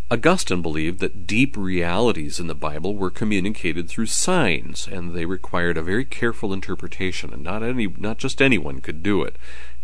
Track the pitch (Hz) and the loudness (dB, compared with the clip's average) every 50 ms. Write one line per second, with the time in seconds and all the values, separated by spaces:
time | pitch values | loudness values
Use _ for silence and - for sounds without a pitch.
0 | - - 117 117 - 156 185 185 - - 92 90 82 85 76 78 78 80 92 90 | 0 0 0 2 4 4 2 2 2 0 0 0 0 0 0 0 0 0 0 0
1 | 92 90 - 104 90 92 107 117 139 139 - 107 98 92 92 90 85 85 87 98 | 0 0 0 0 0 0 2 2 2 2 2 0 0 0 0 0 0 0 2 2
2 | 123 117 80 85 76 73 78 - 87 82 76 71 73 76 76 76 80 95 104 101 | 2 2 2 0 0 -2 -2 -2 -2 -2 -2 -2 -2 -2 -2 -2 -2 -2 0 0
3 | 95 92 - - 117 107 104 95 90 104 107 - - 87 78 87 85 82 - - | 0 0 0 0 0 0 2 2 0 0 0 0 0 -2 0 0 -2 -2 -2 -2
4 | 113 107 - - - 175 185 180 139 98 80 71 - - - - - - 98 92 | -2 0 0 0 0 2 2 2 2 2 2 0 0 -2 -2 -2 -2 -2 -2 -2
5 | 85 87 85 87 82 82 95 92 - - - 90 87 87 85 80 78 87 95 117 | -2 0 0 0 0 0 -2 -2 0 0 0 0 0 0 0 0 0 0 0 0
6 | 131 - - - 120 117 113 - - 101 95 98 95 101 92 - 92 87 - - | 0 0 0 0 0 0 0 0 0 0 0 0 0 -2 -2 -2 -2 -2 -2 -2
7 | 95 92 90 - - - 53 - 71 85 98 110 110 120 127 127 110 92 85 - | -2 -2 -2 -2 -2 -2 -2 -2 -2 -2 -2 -2 -2 -2 0 0 0 0 0 0
8 | - 107 113 - - 131 - - 135 135 123 92 73 73 69 - - - 76 78 | -2 -2 0 0 0 0 2 2 2 4 4 2 2 0 -2 -2 -2 -2 -2 0
9 | 80 101 104 90 - - - - - - - - - - - - | 0 2 2 2 2 0 0 0 -2 -2 -2 0 0 0 0 -2